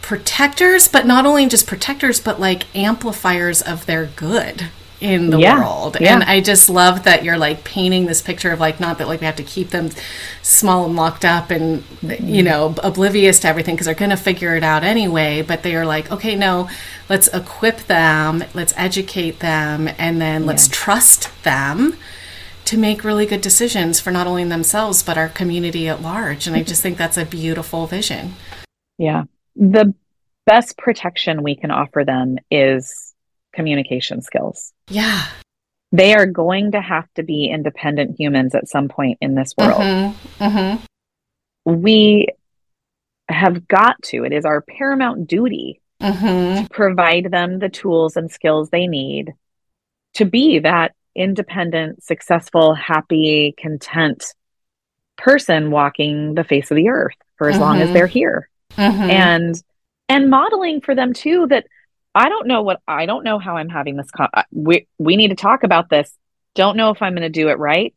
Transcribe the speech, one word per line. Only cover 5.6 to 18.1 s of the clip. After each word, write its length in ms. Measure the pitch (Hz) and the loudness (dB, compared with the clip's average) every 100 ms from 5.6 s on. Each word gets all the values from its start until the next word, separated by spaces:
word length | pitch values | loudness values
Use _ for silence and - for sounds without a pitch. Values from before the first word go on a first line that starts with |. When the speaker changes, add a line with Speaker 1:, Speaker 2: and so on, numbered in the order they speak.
| 220 180 151 - | 2 -2 -6 0
Speaker 2:
Yeah. 140 | 170 233 | 4 4
Speaker 1:
And 80 | |
I 180 | - 196 | 4 2
just 260 | 190 196 - | 4 4 4
love 340 | 180 180 180 | 6 6 6
that 200 | 185 170 | 4 4
you're, 140 | 170 170 | 4 0
like, 260 | 151 156 | 0 -2
painting 440 | - - 185 185 180 | -8 -2 0 2 0
this 120 | 165 | -2
picture 280 | - 175 180 | -4 -4 -2
of, 80 | 165 | 0
like, 200 | 160 156 | -2 0
not 180 | 175 165 | -4 -4
that, 100 | 139 | -4
like, 120 | 160 | -4
we 60 | 160 | -4
have 80 | 156 | -6
to 80 | |
keep 260 | 143 - 180 | -8 -8 -4
them 220 | 175 165 - - - - - | -4 -6 -8 -14 -14 -14 -10
small 440 | - - 208 185 175 | 0 2 4 2 2
and 100 | 170 | 0
locked 280 | 160 165 | 0 2
up 280 | 180 170 165 | 2 2 0
and, 320 | 170 160 160 - - | -2 0 -2 -6 -12
Speaker 2:
Mm-hmm. 240 | 160 - - | -10 -8 -2
Speaker 1:
you 140 | 196 | 2
know, 320 | 180 151 156 160 | 4 4 0 -2
oblivious 580 | 190 180 196 202 196 185 | -4 0 0 4 4 4
to 60 | 175 | 2
everything 300 | 160 160 160 | 0 -2 -4
'cause 80 | 165 | -4
they're 80 | |
gonna 240 | 160 202 190 | -2 0 0
figure 380 | 196 180 175 165 | -2 -2 -2 0
it 80 | |
out 200 | 160 156 | 2 0
anyway, 600 | 170 226 202 165 151 147 | 2 0 0 0 0 -2
but 180 | 160 165 | -4 -4
they 140 | 180 165 | -2 -2
are 100 | 165 | -2
like, 260 | 156 156 | -4 -4
"Okay, 240 | 208 220 208 | -6 -4 -2
no, 320 | 196 180 180 - - - - | 0 0 -4 -10 -16 -18 -4
let's 200 | 196 - | 0 0
equip 580 | 180 180 - 226 226 - | -2 -8 -2 -2 -2 0
them, 580 | 175 165 | 2 4